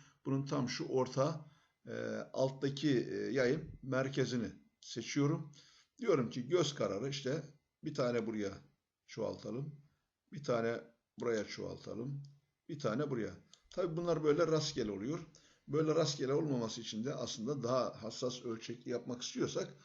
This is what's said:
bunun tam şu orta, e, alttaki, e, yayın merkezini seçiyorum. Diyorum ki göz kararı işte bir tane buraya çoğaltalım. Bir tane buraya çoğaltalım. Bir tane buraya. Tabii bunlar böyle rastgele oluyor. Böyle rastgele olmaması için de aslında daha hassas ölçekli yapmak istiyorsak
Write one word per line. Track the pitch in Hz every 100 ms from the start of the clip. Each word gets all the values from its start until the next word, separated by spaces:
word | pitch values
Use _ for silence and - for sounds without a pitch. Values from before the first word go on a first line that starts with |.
| - _
bunun | - 135 139
tam | 147 123
şu | -
orta, | - 127 127 - 143 160 - - _ _ -
e, | 113 117 110 107
alttaki, | - 135 139 139 143 151 123 -
e, | 98
yayın | 104 127 123 151 - -
merkezini | 131 131 135 143 123 123 101 - _ _
seçiyorum. | - - 113 139 143 170 - - - - _ -
Diyorum | 233 160 113
ki | 131 123
göz | 180 156
kararı | - 107 98 135
işte | 139 127 156 - - _ _
bir | 151
tane | 147 123 120 110
buraya | 110 98 95 - _ _ _ -
çoğaltalım. | - 101 95 107 117 151 - - _ _ _ _
Bir | 180
tane | 139 120 113 117 - _ _ -
buraya | 120 110 101
çoğaltalım. | - 95 92 104 98 127 143 - - _ _ -
Bir | 165
tane | 117 113 147
buraya. | 123 98 85 - - _
Tabii | - 180 160
bunlar | 175 160
böyle | 151 147 165
rastgele | 156 151 - 107
oluyor. | 98 110 165 165 - - _ -
Böyle | 143 156
rastgele | 156 156 - 131
olmaması | 143 160 127 113 113
için | 110 110
de | 120
aslında | - 120 - 110 147
daha | 117 131 110 -
hassas | 110 - 123 120
ölçekli | 123 113 - 120 -
yapmak | 120 131 123
istiyorsak | - 247 - 170 143 -